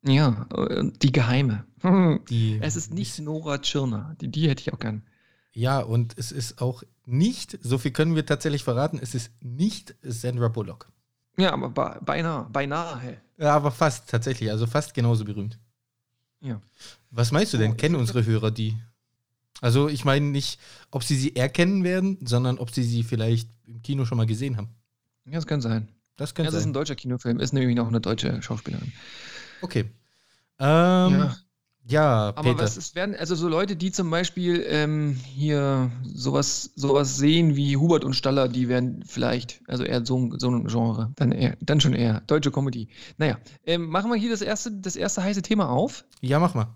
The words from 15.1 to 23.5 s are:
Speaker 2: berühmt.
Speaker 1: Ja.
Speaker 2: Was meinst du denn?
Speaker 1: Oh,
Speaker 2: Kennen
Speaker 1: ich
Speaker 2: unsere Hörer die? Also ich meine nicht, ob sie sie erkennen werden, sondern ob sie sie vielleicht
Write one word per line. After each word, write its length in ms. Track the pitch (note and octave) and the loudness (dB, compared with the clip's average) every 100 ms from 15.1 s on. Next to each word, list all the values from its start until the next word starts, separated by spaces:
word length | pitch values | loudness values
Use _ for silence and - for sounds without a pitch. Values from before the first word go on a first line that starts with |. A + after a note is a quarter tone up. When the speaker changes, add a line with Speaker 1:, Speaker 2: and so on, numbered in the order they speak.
| A2+ | 2
Speaker 2:
berühmt. 340 | G#2 G2+ G2+ A2+ _ _ _ _ _ _ _ _ | 0 -6 -8 -10 _ _ _ _ _ _ _ _
Speaker 1:
Ja. 200 | C#3 A#2+ _ _ - - _ | -10 -10 _ _ -20 -20 _
Speaker 2:
Was 220 | B2+ A#2 | -2 0
meinst 200 | C#3+ A3 | 2 2
du 60 | B2 | 2
denn? 140 | G#2+ | 2
Speaker 1:
Oh, 20 | |
Speaker 2:
Kennen 220 | A2+ D3+ E3 | 2 0 2
Speaker 1:
ich 40 | |
Speaker 2:
unsere 240 | A#2 A#2+ | 0 2
Hörer 260 | A2+ A2 G#2+ | 2 2 0
die? 260 | A2 A2 A2 - _ _ _ _ _ _ - | -2 -4 -4 -10 _ _ _ _ _ _ -4
Also 280 | B2 B2 D3 | 2 4 2
ich 160 | D3 | 0
meine 220 | C3 D#3+ D3 | 2 2 2
nicht, 320 | C#3 C3+ - - - - | -2 -4 -10 -16 -20 -10
ob 120 | C3+ | -8
sie 120 | A#2 C#3 | -2 0
sie 200 | C#3 B2+ | 0 0
erkennen 480 | C3 - F3 G3 | -2 2 2 2
werden, 340 | F3+ F#3 F#3+ F#3+ | 2 2 0 -2
sondern 340 | B2 A#2+ B2+ B2 | -2 0 2 -2
ob 120 | B2 | -4
sie 140 | - | -2
sie 180 | A#2+ A#2 | 0 0
vielleicht 460 | A2+ A#2 A2+ A2+ A2+ | 0 0 2 0 -2